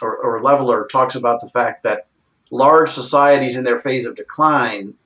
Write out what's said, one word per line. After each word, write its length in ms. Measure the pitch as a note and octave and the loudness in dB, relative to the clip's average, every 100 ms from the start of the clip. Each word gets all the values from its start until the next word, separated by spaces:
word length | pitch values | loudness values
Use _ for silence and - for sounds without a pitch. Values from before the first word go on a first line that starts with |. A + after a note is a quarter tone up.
or, 160 | A2+ - | -10 -6
or 240 | B2 A2+ | -6 -2
Leveler, 460 | C3 C#3+ B2+ G#2+ G#2+ | 0 0 2 -2 -2
talks 260 | C3+ B2+ | -2 -2
about 280 | - B2 - | -2 -2 -2
the 80 | - | -4
fact 340 | B2 C3+ - | -2 -2 -4
that 240 | A2 G#2+ - _ _ _ _ | -6 -6 -8 _ _ _ _
large 360 | A#2+ C#3 D#3 D3+ | 0 4 6 4
societies 680 | - - C#3+ C#3+ C#3+ C3 B2+ | -2 0 2 4 4 2 -4
in 60 | |
their 140 | B2+ A#2+ | -2 -2
phase 280 | C3 C3 A#2 | -2 -4 -6
of 100 | - | -10
decline 800 | G#2 - D3+ D3 A#2 G#2 G2+ - | -16 -2 0 2 -2 -6 -12 -18